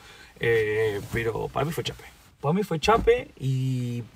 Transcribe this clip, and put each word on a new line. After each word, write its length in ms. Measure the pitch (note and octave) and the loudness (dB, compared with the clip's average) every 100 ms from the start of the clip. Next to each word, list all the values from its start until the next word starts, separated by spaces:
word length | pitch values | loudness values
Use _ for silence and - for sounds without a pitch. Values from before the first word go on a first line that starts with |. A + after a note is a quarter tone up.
| - - - - | -20 -20 -20 -4
Eh, 640 | - A2+ G#2+ G#2+ A2 G2+ - | 2 2 2 2 0 -2 -4
pero 360 | A#2 - - - | -4 -2 -4 -4
para 160 | - | -2
mí 80 | C#3+ | -2
fue 100 | - | -2
chape. 220 | G#2+ - - - - _ | -6 -8 -16 -20 -20 _
Para 120 | C#3+ | 0
mí 100 | F#3 | 0
fue 160 | G3+ E3 | 0 -2
chape 520 | - A3+ - B3 C4 - | 4 4 6 2 2 -6
y 640 | C3 C3 C3 B2+ A#2+ A#2+ A2 | -2 0 0 -2 -2 -6 -10